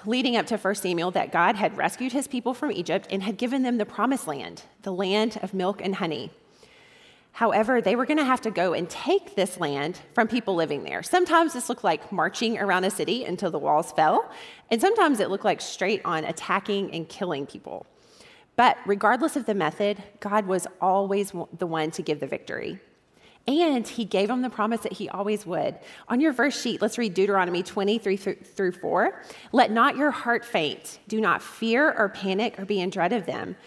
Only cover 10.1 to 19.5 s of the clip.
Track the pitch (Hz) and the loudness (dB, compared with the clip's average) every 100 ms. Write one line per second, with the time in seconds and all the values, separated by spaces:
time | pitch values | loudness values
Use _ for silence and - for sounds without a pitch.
10.1 | - - 240 - 170 156 143 76 - - | -2 0 0 0 0 0 -2 -6 -8 0
11.1 | 359 349 330 330 247 - 285 190 160 - | 2 4 4 4 0 -6 -2 0 0 -2
12.1 | 185 165 - 226 220 196 180 190 - 156 | -2 0 0 -2 0 2 2 2 0 -2
13.1 | 165 - 180 185 160 147 151 165 - 156 | -2 -4 -4 -2 -2 2 2 2 2 4
14.1 | 233 466 - - - - 226 381 453 320 | 4 0 -6 -18 -14 -2 2 4 6 4
15.1 | 220 175 196 208 151 - - 185 214 165 | 4 2 0 0 0 -4 -2 0 0 0
16.1 | 160 156 - - 196 196 202 190 165 160 | -2 -2 -6 -2 -2 0 -2 -2 -6 -8
17.1 | - 180 139 139 - - - - _ _ | -6 -4 -4 -6 -12 -14 -14 -14 _ _
18.1 | - - - _ - 254 - 190 202 214 | -20 -20 -20 _ 4 4 4 0 2 4
19.1 | 240 320 294 220 | 4 2 0 0